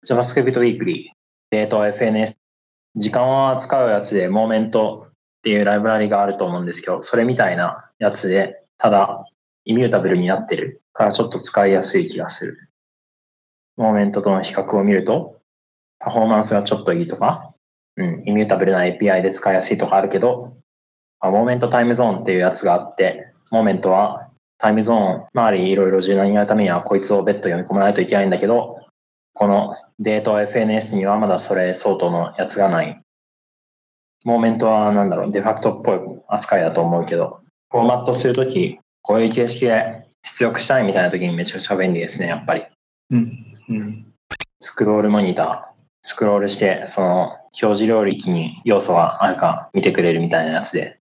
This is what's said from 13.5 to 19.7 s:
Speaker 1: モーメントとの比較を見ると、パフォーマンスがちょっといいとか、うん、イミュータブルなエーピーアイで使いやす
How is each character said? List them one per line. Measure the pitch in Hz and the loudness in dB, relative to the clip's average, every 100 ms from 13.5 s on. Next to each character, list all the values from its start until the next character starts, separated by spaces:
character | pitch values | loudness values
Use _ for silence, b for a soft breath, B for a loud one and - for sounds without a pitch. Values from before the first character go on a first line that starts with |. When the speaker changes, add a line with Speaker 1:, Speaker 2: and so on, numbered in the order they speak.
| _ _ - | _ _ -2
Speaker 1:
モ | 113 | 2
ー | |
メ | 104 101 | 2 2
ン | |
ト | 104 | 0
と | 101 | 0
の | 95 | 0
比 | - | -2
較 | - 92 107 | -6 -2 0
を | |
見 | 101 | 2
る | 98 85 | 2 2
と、 | 131 170 - _ _ _ _ _ _ | -2 -2 -16 _ _ _ _ _ _
パ | - | -4
フ | 117 | 0
ォ | |
ー | 110 | 2
マ | 107 | 2
ン | |
ス | 107 | 2
が | 104 | 0
ち | 101 | 0
ょ | 104 | -2
っ | |
と | - | 0
い | 85 | -2
い | 85 | -2
と | - | -2
か、 | 107 165 - _ _ _ _ - | -2 -2 -8 _ _ _ _ -6
う | |
ん、 | 92 82 - | -6 -4 -2
イ | |
ミ | 104 | 0
ュ | 107 | 2
ー | |
タ | 92 | 2
ブ | 95 | 2
ル | |
な | 92 90 | 2 0
エ | |
ー | 90 | 0
ピ | 104 | 2
ー | |
ア | 92 | 2
イ | |
で | 95 | 0
使 | 92 - | 0 0
い | |
や | 95 | 0
す | 92 | 0